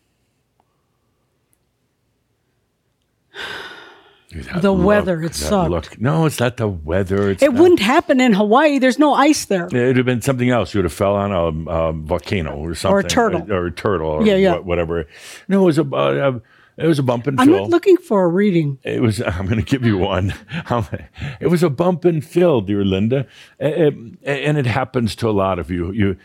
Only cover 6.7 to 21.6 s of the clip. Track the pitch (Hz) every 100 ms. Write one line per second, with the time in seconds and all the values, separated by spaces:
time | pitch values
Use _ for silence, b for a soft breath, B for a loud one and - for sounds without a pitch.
6.7 | 85 76 92 90 98 101 95 285 247 359
7.7 | 330 202 311 - 262 254 196 214 247 311
8.7 | 277 254 240 294 233 294 285 - 190 180
9.7 | 123 123 127 123 123 139 127 123 123 90
10.7 | 101 87 - 101 101 101 92 82 78 80
11.7 | 82 80 80 78 87 - 101 73 73 80
12.7 | 82 98 98 87 - 226 175 90 92 87
13.7 | - 113 87 78 78 214 190 190 87 90
14.7 | 85 82 85 78 B B B B 196 185
15.7 | 151 139 127 139 139 139 120 b b b
16.7 | - 160 143 131 120 139 131 277 381 339
17.7 | 339 403 349 - 202 175 180 208 170 147
18.7 | 135 113 117 120 98 - 87 95 95 -
19.7 | 135 120 98 98 92 95 - - 165 -
20.7 | 120 - - 76 B 143 B 165 175